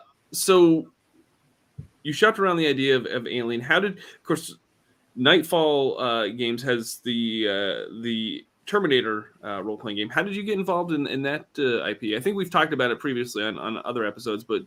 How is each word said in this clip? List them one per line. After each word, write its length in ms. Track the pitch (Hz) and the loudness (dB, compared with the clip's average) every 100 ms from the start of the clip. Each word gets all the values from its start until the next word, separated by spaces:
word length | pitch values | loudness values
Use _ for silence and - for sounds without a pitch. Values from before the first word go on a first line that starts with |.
| - _ _ | -6 _ _
so 600 | - - 185 170 160 - _ _ _ _ _ _ _ _ - - _ | -2 4 8 8 6 0 _ _ _ _ _ _ _ _ -20 -20 _
you 80 | 147 | -8
shopped 280 | 143 214 214 | 2 4 4
around 180 | 190 170 | 2 2
the 100 | 151 | 2
idea 280 | 135 135 131 | 2 4 2
of, 100 | 104 | 2
of 220 | 123 117 | -4 -4
Alien. 340 | 120 117 117 | -4 -2 -2
How 180 | 127 165 | 0 2
did, 180 | 202 - | 2 -4
of 240 | - - | -16 -10
course, 320 | - 165 - - _ _ _ _ _ 123 | -4 -4 -6 -16 _ _ _ _ _ 0
Nightfall, 840 | 131 175 156 170 156 143 135 - | 4 4 4 2 4 4 2 0
uh, 280 | 123 117 104 | -2 0 -2
Games 340 | 120 120 120 | -2 -4 -2
has 340 | 131 120 113 - | -2 -2 -4 -8
the, 420 | 123 117 113 110 104 | -4 -2 -2 -2 0
uh, 540 | 98 98 62 - 110 | 0 -2 -4 -8 -8
the 440 | 117 113 110 - - _ - | -6 -4 -4 -8 -12 _ -4
Terminator, 640 | 208 175 127 110 107 107 _ | 0 2 2 2 -4 -8 _
uh, 180 | 104 101 | -10 -8
role-playing 340 | 101 107 110 104 | -6 -6 -6 -6
game. 120 | 107 | -4
How 120 | 160 | -2
did 140 | 202 196 | -2 -4
you 80 | |
get 140 | 208 196 | -4 -4
involved 340 | 190 175 175 | -2 -2 -2
in, 160 | 151 143 | -2 -2
in 160 | 135 | -2
that, 220 | 139 147 - - | -4 -6 -8 -2
uh, 240 | 131 113 | 0 0
I 120 | 85 104 | -2 -4
P? 200 | 110 107 | -2 -2
I 40 | |
think 180 | 185 196 | 0 -2
we've 140 | 170 | 0
talked 200 | 175 156 | 2 2
about 200 | 139 123 | 2 0
it 80 | 113 | 0
previously 440 | 147 120 120 104 | -2 -4 -4 -2
on, 140 | 107 85 | -4 -4
on 240 | 98 110 | -6 -6
other 220 | - 120 104 | -6 -4 -4
episodes, 380 | 101 117 107 | -6 -6 -6
but 180 | 117 101 | -2 -4